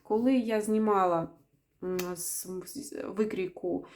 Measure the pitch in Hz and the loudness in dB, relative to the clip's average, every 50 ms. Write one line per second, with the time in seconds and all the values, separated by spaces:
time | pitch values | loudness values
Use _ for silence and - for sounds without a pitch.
0 | - - 214 226 240 262 269 254 220 226 220 214 214 220 214 214 220 214 202 196 | -4 0 2 2 4 4 4 4 4 2 0 0 2 2 2 4 4 4 4 6
1 | 185 180 170 165 165 170 - - _ _ _ _ _ _ _ _ 180 185 185 185 | 4 4 4 2 0 -2 -6 -14 _ _ _ _ _ _ _ _ -6 -4 -4 -2
2 | 180 180 180 170 175 - - - - 185 185 185 180 - - - - - - - | -4 -4 -6 -6 -6 -6 -6 -6 -8 -8 -8 -10 -10 -12 -12 -12 -12 -10 -10 -10
3 | - - 190 202 214 214 - 190 180 180 - - - 180 175 180 - - - | -8 -4 -2 -2 -2 0 -2 -4 -4 -4 -6 -6 -4 -4 -4 -4 -6 -10 -18